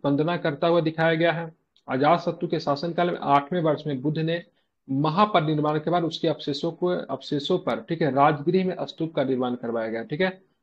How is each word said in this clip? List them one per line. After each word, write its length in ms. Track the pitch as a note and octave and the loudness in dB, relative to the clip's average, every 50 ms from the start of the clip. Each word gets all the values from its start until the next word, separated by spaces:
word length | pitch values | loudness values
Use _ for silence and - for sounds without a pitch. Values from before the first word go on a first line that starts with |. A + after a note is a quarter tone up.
| - | 0
वंदना 320 | C#3+ C#3+ C#3+ D#3 E3 - | 0 2 2 2 0 0
करता 300 | C#3+ D3 E3 C#3+ C#3+ - | -2 -2 -2 -2 0 2
हुआ 140 | E3+ E3+ F3 | 2 4 4
दिखाया 340 | D#3 D#3+ D#3+ D#3+ D#3+ E3 E3 | 2 0 0 2 2 2 2
गया 180 | D#3+ E3+ E3+ D#3 | 4 2 2 2
है। 220 | E3 E3+ D#3+ E3 _ _ _ _ _ _ - | 0 -4 -8 -12 _ _ _ _ _ _ -4
अजातशत्रु 600 | B2+ C3 C#3 D3+ E3+ E3+ - F3 E3 - F3+ E3 | -2 2 4 4 4 4 2 -2 -4 -4 -4 -4
के 120 | - D#3 | -4 -2
शासनकाल 500 | - D3 C#3+ C#3 - E3+ E3 F3+ F3 F3+ | 0 0 -2 -2 -2 -4 -2 0 0 0
में 80 | E3+ - | 0 -2
आठवें 440 | - C#3+ C#3 C#3+ C#3 - F#3 F3+ D#3 | 0 4 4 4 4 2 -2 0 2
वर्ष 240 | D#3+ D3 - - | 2 2 0 -2
में 160 | D3+ C#3+ B2+ B2+ | -4 -4 -2 -2
बुद्ध 160 | D3+ D3+ D#3+ | -2 -2 -2
ने 260 | D#3+ D#3+ E3+ E3+ E3+ _ _ _ _ _ _ _ _ - | -2 -2 -2 -4 -6 _ _ _ _ _ _ _ _ -4
महापरिनिर्वाण 880 | C3+ C3+ C#3+ D#3 D#3 F#3+ G#3+ G#3 - F3 D#3 D3+ D#3 D3 D3+ D3+ D3+ D#3 | 0 0 0 2 2 2 2 4 4 2 2 2 0 0 2 0 0 0
के 120 | D#3 E3+ | 0 0
बाद 140 | E3+ F3 E3+ | 0 0 0
उसके 240 | D#3+ - - - E3 | -2 -4 -2 -2 -2
अवशेषों 440 | D3 - - D3 C#3+ - - G3+ - | -2 -2 -4 -6 -6 -4 -4 -6 -4
को, 140 | - F3+ | -2 -2
अवशेषों 720 | F3+ F3+ E3 - - C3+ B2+ - - D3+ D3 C#3+ - F#3 F3+ | -2 -2 -2 -4 -6 -8 -8 -6 -4 -4 -4 -2 0 -2 0
पर, 220 | F3+ C#3 A#2 A2 | 0 -2 -4 -4
ठीक 220 | G#2+ - E3 D#3 E3 | -4 -6 -4 -2 0
है, 120 | C#3+ B2+ | 0 4
राजगृह 500 | C#3 C#3 D#3 D#3+ C#3+ C#3+ F3 F3+ F#3+ F#3 | 4 4 4 4 2 0 0 0 2 2
में 120 | F#3 F3 - | 0 -2 -4
स्तूप 340 | C#3+ C#3 - - D#3+ D#3+ D#3+ | -6 -8 -6 -6 -6 -4 -2
का 100 | D#3 C3+ | 0 0
निर्माण 300 | C3 C3 B2 B2+ B2 B2 | 0 0 0 0 -2 -2
करवाया 340 | B2 - A#2 A2+ A2+ A2 A2+ | -4 -4 -4 -4 -2 -2 -4
गया, 140 | A2 A2+ A#2 | -4 -6 -6
ठीक 180 | A2 D3+ D3 | -6 -4 -2
है। 100 | F#3 F#3+ F#3+ - _ _ _ _ | -2 -2 -2 -6 _ _ _ _